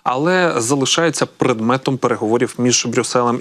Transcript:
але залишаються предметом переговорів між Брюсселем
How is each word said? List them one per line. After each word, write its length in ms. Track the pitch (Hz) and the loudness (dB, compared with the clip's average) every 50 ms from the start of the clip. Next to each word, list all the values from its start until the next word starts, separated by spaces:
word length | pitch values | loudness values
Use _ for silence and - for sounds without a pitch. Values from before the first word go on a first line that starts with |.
| - | -4
але 500 | - 123 131 151 175 185 185 175 165 160 120 | -4 -2 0 0 0 2 2 2 0 0 -2
залишаються 680 | 113 113 143 143 135 - - - 170 165 147 - 139 | -2 0 0 0 0 0 0 2 0 0 0 -2 -4
предметом 720 | - - - 147 131 117 110 110 113 127 131 - 143 135 127 | -4 -2 0 0 0 0 0 0 0 0 0 0 -2 -2 0
переговорів 580 | - - 120 104 113 107 113 123 127 110 - - | 0 -2 0 0 0 0 0 2 0 -2 -2 -2
між 280 | 123 123 113 - - | 0 0 2 0 0
Брюсселем 540 | 120 117 123 113 - - 127 123 120 120 127 | -2 -2 -2 -2 0 0 0 0 0 0 -2